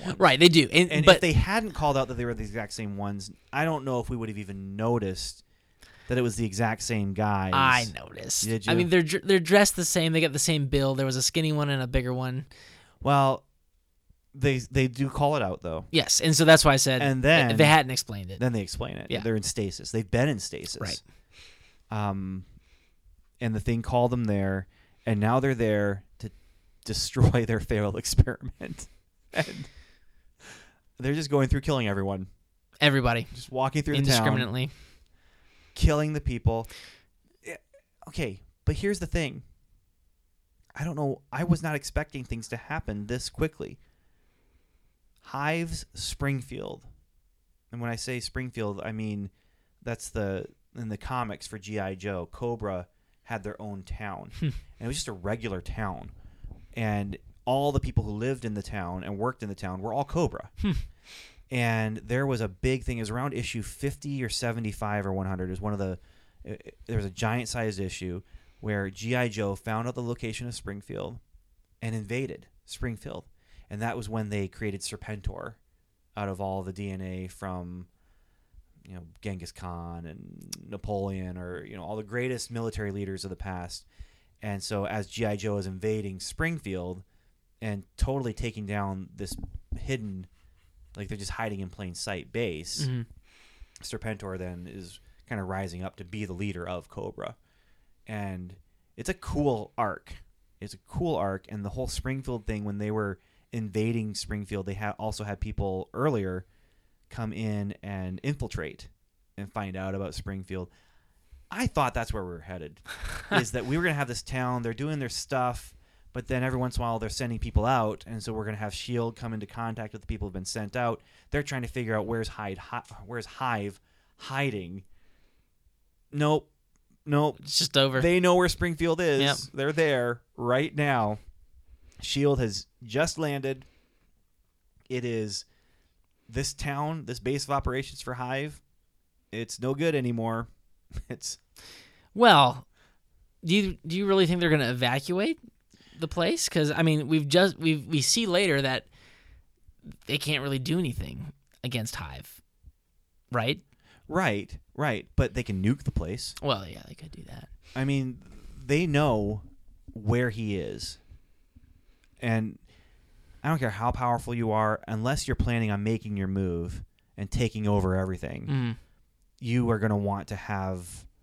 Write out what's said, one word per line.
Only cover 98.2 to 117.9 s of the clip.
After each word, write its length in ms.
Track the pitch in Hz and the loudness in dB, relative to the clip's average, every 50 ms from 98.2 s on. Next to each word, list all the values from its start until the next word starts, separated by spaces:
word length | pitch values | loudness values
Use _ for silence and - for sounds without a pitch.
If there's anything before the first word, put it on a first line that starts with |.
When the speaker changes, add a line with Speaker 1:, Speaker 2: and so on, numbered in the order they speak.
| 101 98 95 90 90 90 92 - - _ _ _ _ _ _ | -6 -8 -8 -10 -12 -14 -16 -20 -20 _ _ _ _ _ _
Speaker 1:
it's 100 | - 120 - | -8 -6 -6
a 40 | 185 | -6
cool 580 | - - - - 147 147 143 123 107 104 - _ | -6 -6 -4 -2 0 2 2 2 0 -2 -6 _
arc. 340 | - 117 101 82 - - - - - - - _ _ _ _ _ - | -2 -2 -2 -2 -6 -10 -16 -18 -18 -20 -20 _ _ _ _ _ -14
It's 140 | - 101 - | -14 -14 -14
a 60 | 98 _ | -16 _
cool 280 | - - - 175 170 151 | -10 -6 -2 -2 0 0
arc. 300 | 82 98 98 95 95 - | 0 0 0 -2 -4 -8
And 160 | - - 104 101 | -10 -8 -8 -8
the 60 | 101 | -6
whole 180 | - 131 127 | -6 -6 -6
Springfield 600 | 123 - - - 131 135 135 131 131 123 113 104 | -4 -4 -4 -4 -4 -4 -4 -4 -6 -6 -6 -4
thing, 180 | - 110 107 104 | -4 -4 -4 -4
when 140 | 104 101 101 | -4 -4 -4
they 100 | 104 104 | -2 -2
were 300 | 107 110 104 101 95 - _ _ _ _ _ _ - | -2 0 -2 -2 -4 -8 _ _ _ _ _ _ -6
invading 640 | 117 110 104 90 110 110 117 113 117 110 107 101 | -6 -4 -2 0 0 2 2 2 0 -2 -4 -6
Springfield, 500 | - - - 107 104 101 95 104 98 92 | -8 -6 -6 -6 -6 -4 -4 -4 -4 -4
they 80 | 95 98 | -4 -6
ha-, 220 | 98 107 104 - | -4 -4 -6 -4
also 260 | - 107 110 104 - 107 | -4 -6 -6 -6 -6 -6
had 160 | 104 101 - | -6 -6 -6
people 500 | - 110 - - 98 98 92 92 90 - - | -6 -4 -4 -2 -2 -2 -2 -4 -6 -6 -4
earlier 520 | 110 135 156 131 110 98 92 92 92 95 _ _ _ _ _ _ _ _ _ _ _ _ - | -2 0 0 2 0 -2 -2 -4 -6 -8 _ _ _ _ _ _ _ _ _ _ _ _ -14
come 200 | - - 113 110 87 | -10 -8 -6 -6 -4
in 420 | 92 110 107 104 104 101 101 - - - | -4 -4 -2 -2 -2 -4 -4 -6 -8 -10
and 360 | 101 101 95 92 92 92 - - | -8 -8 -6 -6 -6 -6 -4 -4
infiltrate 640 | 135 147 - 127 107 - - 80 69 - - - - - _ _ _ _ _ _ _ _ | -4 -4 -4 -6 -6 -6 -6 -8 -8 -10 -14 -18 -20 -20 _ _ _ _ _ _ _ _
and 140 | - 101 98 - | -12 -12 -8 -8
find 240 | 110 101 95 92 | -8 -6 -6 -6
out 160 | 92 95 98 95 | -6 -6 -6 -4
about 200 | 98 98 85 76 | -6 -6 -6 -8
Springfield. 540 | - - 101 98 95 90 - 92 92 87 - _ _ _ _ _ _ _ _ _ _ _ _ - - - - | -8 -10 -8 -10 -10 -8 -8 -8 -8 -8 -10 _ _ _ _ _ _ _ _ _ _ _ _ -20 -20 -16 -8
I 160 | - 202 254 | -4 -2 -2
thought 260 | - - 151 139 120 - | 0 2 2 0 2 0
that's 180 | 120 113 - | -2 -4 -4
where 120 | - 107 92 | -4 -4 -6
we 80 | 90 | -6
were 80 | 87 82 | -8 -10
headed, 400 | 82 92 92 87 78 76 - - - - - - - | -10 -10 -10 -10 -10 -12 -14 -16 -16 -14 -12 -8 -8
Speaker 2:
<laughs> 260 | - - - - - | -8 -8 -8 -4 0
Speaker 1:
is 200 | 202 185 120 104 | 0 0 2 0
that 140 | 107 123 107 | -2 -2 -2
we 100 | 127 143 | 0 0
were 60 | 165 175 | 2 2
gonna 120 | 175 151 | 2 0
have 120 | 143 139 | 0 -2
this 160 | 120 120 110 - | -2 -4 -6 -6
town, 400 | - 131 131 127 123 127 123 117 | -4 -4 -2 0 0 0 -2 -2
they're 100 | 117 113 | -4 -4
doing 260 | 107 139 151 156 147 | -4 -4 -4 -2 -4
their 100 | 135 117 | -4 -4
stuff, 640 | - - - - 139 131 127 123 120 - - - - - _ _ _ _ - - - | -6 -8 -6 -4 -2 0 0 0 -2 -4 -8 -16 -20 -20 _ _ _ _ -18 -12 -10
but 140 | 123 120 | -8 -4
then 160 | - 131 123 123 | -2 -2 0 0
every 160 | 131 127 127 | 0 0 0
once 160 | 127 123 - | 0 0 0
in 40 | - | -2
a 40 | 123 | 0
while 140 | 117 117 113 | 0 0 -2
they're 100 | 113 107 | -2 -4
sending 300 | - - 135 117 117 98 | -4 -4 -4 -4 -4 -4
people 260 | - 110 - 107 107 | -2 0 2 4 4
out, 380 | 120 135 123 113 107 | 6 4 4 4 2